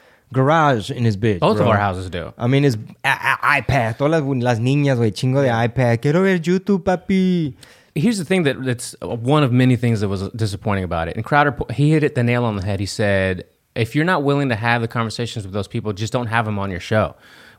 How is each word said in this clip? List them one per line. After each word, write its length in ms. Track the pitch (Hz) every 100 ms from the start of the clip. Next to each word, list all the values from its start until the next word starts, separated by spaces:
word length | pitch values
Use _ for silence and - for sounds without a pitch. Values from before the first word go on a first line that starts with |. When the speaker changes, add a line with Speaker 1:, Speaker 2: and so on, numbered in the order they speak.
| _ _ _
Speaker 1:
garage 580 | 123 135 165 147 120 95
in 140 | 127
his 120 | 117 98
bitch, 220 | 113 92
Speaker 2:
Both 120 | 180 220
of 0 |
Speaker 1:
bro. 40 | 104
Speaker 2:
our 60 | 104
houses 320 | 101 92 90
do. 240 | 90 76 -
Speaker 1:
I 100 | 123
mean, 160 | 135
it's 120 | 143 110 - -
a-, 40 | 139
a-, 540 | 131 127 127 123 143
iPad. 340 | 123 135 113 113
Todas 240 | 143 160
las, 200 | 139 131
las 160 | 123 113
niñas, 380 | 123 143 139 123
güey, 140 | 113
chingo 280 | - 131 135
de 60 | 135
Speaker 2:
Yeah. 200 | 113 117
Speaker 1:
iPad. 360 | 135 120 117
Quiero 200 | 143 165
ver 160 | 190 180
YouTube, 440 | 160 185 185 196
papi. 720 | 190 180 - 190 185 175 151 - - - _
Speaker 2:
Here's 240 | 156 196 208
the 60 | 147
thing 160 | 190
that, 200 | 143 127
that's 320 | 131 117 - -
one 420 | 85 117 123 151
of 100 | 135
many 240 | 123 127 120
things 240 | 120 110
that 60 | 101
was 200 | 98 95
disappointing 540 | 113 110 98 117 98
about 240 | 90 85 82
it. 80 | -
And 80 |
Crowder, 280 | 113 147 147
po-, 140 | 117 -
he 200 | 120 147
hit 100 | 156
it 120 | 147
the 80 | -
nail 220 | 120 123
on 120 | 120 101
the 60 |
head. 140 | 95 98
He 60 |
said, 600 | 101 - 104 98 95 90 - _ _
"If 200 | 123 113
you're 100 | 147
not 180 | 165 180
willing 280 | 139 143 139
to 40 | 107
have 260 | 117 120
the 60 | 113
conversations 580 | 120 113 - 117 113 95
with 80 |
those 140 | 101 98
people, 260 | 117 107
just 180 | 98 110
don't 140 | 127 120
have 180 | 113
them 140 | 110 104
on 120 | 98
your 100 | 87
show." 340 | - 110 85 - - - -